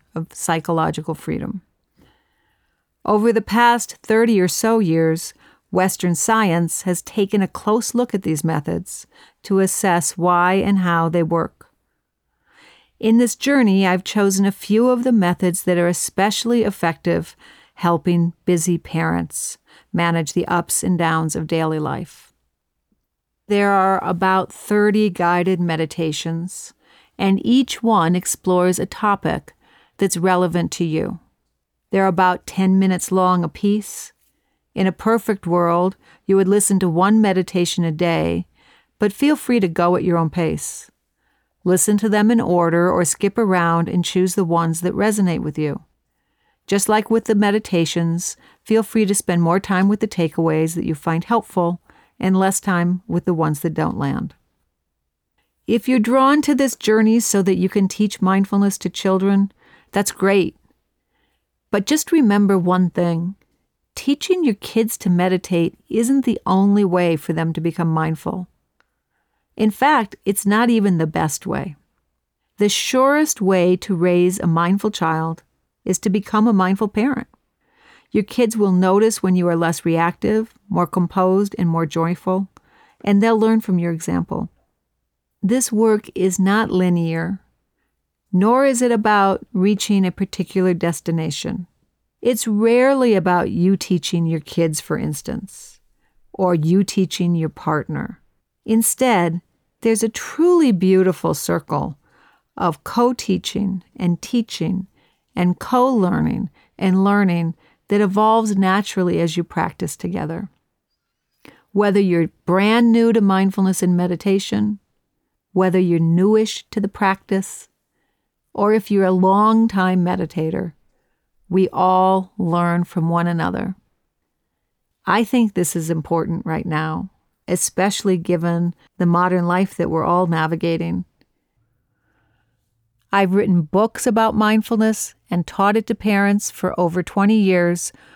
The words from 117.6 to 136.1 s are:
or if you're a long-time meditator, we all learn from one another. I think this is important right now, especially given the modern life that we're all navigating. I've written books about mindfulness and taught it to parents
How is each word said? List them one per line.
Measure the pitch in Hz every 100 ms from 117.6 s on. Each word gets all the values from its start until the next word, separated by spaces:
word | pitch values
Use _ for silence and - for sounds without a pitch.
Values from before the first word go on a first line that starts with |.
| - _ _ _ _ _ _ _ _
or | - 202
if | 214 -
you're | 202 185
a |
long-time | 185 190 196 220 226 226 196 185 185
meditator, | 175 185 165 165 160 - 175 - _ _ _ _ _ _ _
we | 185 185
all | - 185 185 190 190 185 -
learn | 175 175 175 175 175
from | 170 165
one | 170 175
another. | 170 160 180 190 185 _ _ _ _ _ _ _ _ _ _ _ _ -
I | 202
think | 226 247 220
this | - 175 170
is | 160
important | 160 - 165 - 165 160
right | 156 -
now, | 156 160 170 190 - _ _ -
especially | 175 - - 196 - 196 180
given | 175 175 170 170 175 - _ -
the | 175
modern | 170 180 180 175
life | 185 196 -
that | 170
we're | 160 170
all | 175 180
navigating. | 165 156 165 170 160 170 180 - _ _ _ _ _ _ _ _ _ _ _ _ _ _ _ _ _ _ _ _
I've | 196 190 190
written | 208 175
books | 151 190 220 - 262
about | 220 220 214
mindfulness | 214 220 - 226 220 214 - - _
and | 180 165
taught | - 202 220
it | 220
to | 214
parents | 214